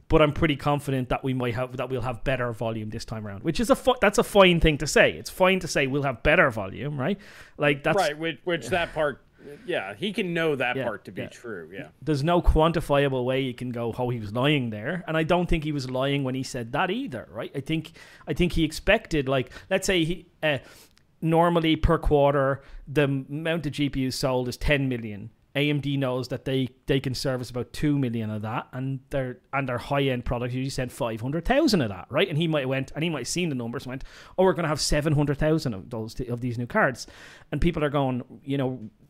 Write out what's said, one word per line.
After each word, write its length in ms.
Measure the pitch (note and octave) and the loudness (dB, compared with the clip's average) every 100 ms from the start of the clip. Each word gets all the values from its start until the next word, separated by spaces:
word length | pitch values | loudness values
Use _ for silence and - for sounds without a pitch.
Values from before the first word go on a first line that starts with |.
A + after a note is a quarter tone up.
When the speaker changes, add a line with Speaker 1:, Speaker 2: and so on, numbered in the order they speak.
| - | 2
Speaker 1:
But 140 | D#3 | 4
I'm 100 | D3+ | 4
pretty 240 | - D#3+ C3+ | 4 0 0
confident 540 | D3 D3 C#3+ C3 B2 | 0 0 0 -2 -2
that 120 | B2+ | -2
we 120 | C3+ | -2
might 200 | C3 A#2+ A#2 | -2 -2 -2
have, 200 | B2+ B2 | -4 -6
that 140 | B2+ | -4
we'll 100 | B2+ | -4
have 240 | B2 A#2 | -4 -4
better 280 | C#3 B2+ A#2+ | -2 0 -2
volume 360 | A2 A2+ A2+ G#2+ | -2 -4 -4 -6
this 160 | A2+ | -8
time 220 | - A2 G#2+ | -8 -8 -8
around, 160 | G2 | -6
which 160 | D#3+ G3 | -2 0
is 80 | A#3 | 2
a 80 | - | 4
fu-, 200 | C4 - | 4 4
that's 160 | - - | 4 4
a 80 | |
fine 360 | - G#3 F#3 E3 | 4 8 8 8
thing 180 | E3 C#3+ | 4 4
to 80 | D3 | 2
say. 260 | G#3 C#3 | 6 4
It's 160 | D#2 - | 2 -8
fine 320 | - F#3 F#3 | 2 2 2
to 80 | E3+ | 0
say 180 | E3 C3+ | -2 0
we'll 180 | C#3+ | 0
have 180 | C#3 A#2+ | -2 0
better 260 | D3+ E3 D3 | 4 6 6
volume, 480 | A2 F#2+ - C#3 D3 | 2 -6 -8 -6 -4
right? 200 | C#3 G3+ - - - - | -2 -4 -8 -20 -18 -2
Like, 260 | D3 C#3+ | 0 2
that's 120 | D#3+ G3 | 2 2
Speaker 2:
Right, 200 | D#3 D3+ | 2 0
which, 200 | E3 D#3 | -6 -6
which 240 | F3+ E3+ - | -4 -4 -2
that 260 | F3 D#3+ | -2 -2
part, 280 | D#3 D3 G#2+ _ _ C#3 C#3+ F3 | 0 -2 -2 _ _ -20 -12 -6
yeah, 280 | D3 G2 | -4 -4
he 180 | G#2+ G3+ | -6 -4
can 220 | F#3+ F3+ | -4 -2
know 200 | E3+ D#3+ C#3 | 0 0 0
that 200 | B2 C3 | -2 -2
Speaker 1:
Yeah, 80 | |
Speaker 2:
part 220 | A#2 G#2 - | -4 -6 -10
to 60 | |
be 100 | G2 | -12
Speaker 1:
yeah. 60 | G2 | -12
Speaker 2:
true, 420 | - A#2+ F#2+ D#2+ | -12 -12 -12 -12
yeah. 160 | F#2+ D#2 _ | -14 -16 _
Speaker 1:
There's 200 | C3+ C#3+ | -2 0
no 200 | D#3 F3 | 2 4
quantifiable 840 | - D#3 D#3+ D#3+ - C#3+ C#3+ C3 | 4 6 4 2 0 2 2 0
way 160 | B2 C3 | 0 0
you 140 | C3 | -2
can 160 | A#2+ B2+ | -4 -8
go, 240 | A#2 A#2 G#2+ | -6 -4 -4
"Oh, 100 | B2 | -4
he 100 | A#2+ | -4
was 120 | G#2 | -4
lying 340 | A#2 C#3+ D3 A#2+ | 0 2 2 0
there." 340 | G#2 A#2+ F3 - | -4 -6 -6 -2
And 100 | D#3+ | -2
I 60 | |
don't 260 | D#3+ F3+ F3 | 2 2 2
think 160 | E3 | 0
he 80 | D3 | 0
was 180 | D3 B2+ | -4 -4
lying 340 | B2+ C#3 C#3 | -2 0 0
when 100 | C3 | 0
he 80 | C3 | -4
said 300 | C3 B2+ A#2 | -6 -8 -4
that 180 | C#3+ F3+ | -2 -2
either, 360 | A#3 C4+ A#2 - | -2 -6 -10 -10
right? 200 | - - | -10 -8
I 60 | C#3+ | -8
think, 320 | C3+ D#3+ D#3 - - - - | -4 -4 -4 -14 -20 -12 -6
I 80 | |
think 180 | D3 F3 | 0 2
he 120 | E3 | 2
expected, 640 | D#3 - - A3+ - D#3 C3 | 0 0 0 0 0 -2 0
like, 200 | C3+ B2 - - | 0 -2 -8 -4
let's 160 | F#3+ G3 | -2 2
say 180 | F#3 | 2
he, 220 | D#3+ F3 - _ | 0 -2 -10 _
uh, 160 | D#3 C3 - - - _ _ _ | -2 -2 -4 -20 -20 _ _ _
normally 520 | E3 E3 F3 E3+ D#3+ D#3 | 2 4 4 4 4 4
per 200 | E3 D#3+ | 4 2
quarter, 640 | - D3 C#3+ C#3+ C3+ C3+ - - - | 4 4 4 4 0 -2 -8 -18 -4
the 180 | C#3+ | 0
amount 600 | C#3 C#3 C3+ C#3+ E3 E3 | 2 0 -4 -6 -4 -4
of 80 | D3 | -4
G 160 | C#3 C#3+ | -2 -2
P 180 | C3+ C3 | 0 -2
Us 100 | - | -2
sold 300 | C#3 B2+ B2 | -2 0 -2
is 120 | - | -2
ten 320 | - C#3+ C3+ | 0 2 0
million. 400 | A#2+ A2+ G2+ A2 - _ C#3 | -4 -8 -10 -14 -18 _ -2
A 140 | D3 | 0
M 100 | D3 | 0
D 160 | C#3 C#3 | -2 -2
knows 320 | C3 B2+ B2 | -2 -2 -4
that 160 | B2+ | -8
they, 240 | C#3 C3+ B2+ - | -4 -2 -2 -4
they 160 | - C#3 | -2 0
can 140 | C3+ | 0
service 340 | A#2+ C#3+ B2+ B2 | -2 -2 -4 -4
about 240 | B2 A2+ | -8 -8
two 260 | - D3+ C#3+ | -2 0 2
million 300 | B2+ A#2 G#2+ | 0 -2 -4
of 140 | G#2+ | -6
that, 260 | G#2+ C3 - | -6 -6 -8
and 260 | C3 C3 C3+ - | -8 -6 -8 -6
their, 300 | C#3 B2+ B2 _ | -6 -4 -8 _
and 120 | C#3 C3 | -4 -2
their 120 | A#2+ | -4
high-end 480 | - C#3+ C3+ B2 - | -2 0 2 0 -2
products 260 | B2 B2 | -2 -2
usually 160 | B2+ C3 | -4 -4
send 240 | C3+ B2 | -4 -6
five 300 | - A#2+ A2+ | -4 -4 -4
hundred 240 | B2 E3 G#3+ | -4 -2 2
thousand 340 | C4+ D#4+ F#3 | 4 4 4
of 80 | A2+ | 2
that, 180 | F#2 - | -4 -4
right? 180 | C3+ F3 | -2 0
And 80 | D3+ | 0
he 100 | E3+ | 0
might 140 | D3+ | 0
have 80 | C3 | 0
went, 240 | C3+ C3+ | -2 -4
and 80 | D3 | -4
he 60 | E3+ | -4
might 120 | D3 | -4
have 80 | - | -4
seen 200 | E3+ F3 | -2 -2
the 60 | |
numbers 300 | C3 A#2 C3 | -2 -6 -8
and 60 | B2+ | -8
went, 120 | C3+ - - - - | -10 -12 -18 -6 2
"Oh, 80 | |
we're 80 | F#3 | 4
gonna 160 | F#3 D#3 | 4 0
have 140 | D3+ | -2
seven 320 | - D3+ D#3 | 0 2 2
hundred 240 | C#3+ D3 C#3 | 2 2 2
thousand 340 | D#3 D#3+ C3+ | 2 2 0
of 160 | F#2+ A2+ | -6 -8
those, 320 | A#2 A2+ - | -8 -8 -8
of 220 | B2+ A#2+ | -6 -4
these 160 | B2 A#2 | -4 -4
new 80 | A#2+ | -2
cards." 400 | G#3+ D#3+ A#2 - - - - - | 2 2 0 -10 -18 -20 -20 -8
And 80 | D3 | 0
people 220 | E3+ D#3+ | 2 2
are 80 | D3 | 0
going, 320 | C#3+ C3+ B2 - A#2 | 2 0 -2 -6 -12
you 120 | C3+ C#3 | -4 -2
know, 320 | C3 B2+ G#3+ - | -2 -4 -12 -18